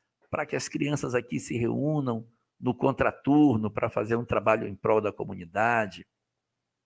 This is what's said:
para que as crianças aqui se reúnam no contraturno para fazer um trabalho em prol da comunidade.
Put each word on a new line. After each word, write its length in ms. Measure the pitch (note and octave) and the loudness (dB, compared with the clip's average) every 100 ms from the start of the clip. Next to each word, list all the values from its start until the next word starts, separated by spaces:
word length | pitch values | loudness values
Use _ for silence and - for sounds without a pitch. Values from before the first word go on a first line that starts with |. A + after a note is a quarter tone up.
| _ _ _ | _ _ _
para 140 | - | -6
que 100 | C#3 | -4
as 140 | C#3+ - | -6 -6
crianças 460 | D3+ D3 D3 C3+ | -4 -2 -2 -2
aqui 260 | B2 - C#3 | -4 -4 -6
se 160 | - A#2+ | -4 -2
reúnam 720 | A#2 A#2 C#3+ D3+ C3 A2+ A#2 _ _ _ | -2 -2 -2 -2 -2 -4 -8 _ _ _
no 140 | B2 | -4
contraturno 960 | A#2+ C3+ B2+ B2 - - D3 D3 A2 G#2+ | 0 0 2 0 0 2 6 6 4 0
para 180 | G#2 A#2 | -2 -2
fazer 280 | - G#2+ A#2 | -2 0 -2
um 80 | |
trabalho 440 | A#2 A2 G#2 A2 G#2+ | 0 0 4 2 0
em 60 | |
prol 260 | G2 A2 A2 | -2 2 2
da 120 | G2+ | 2
comunidade. 960 | - G#2 F#2+ F2 F#2+ A2+ A#2+ G#2 - - _ _ _ _ _ _ _ | -4 -8 -10 -6 0 2 2 -2 -8 -20 _ _ _ _ _ _ _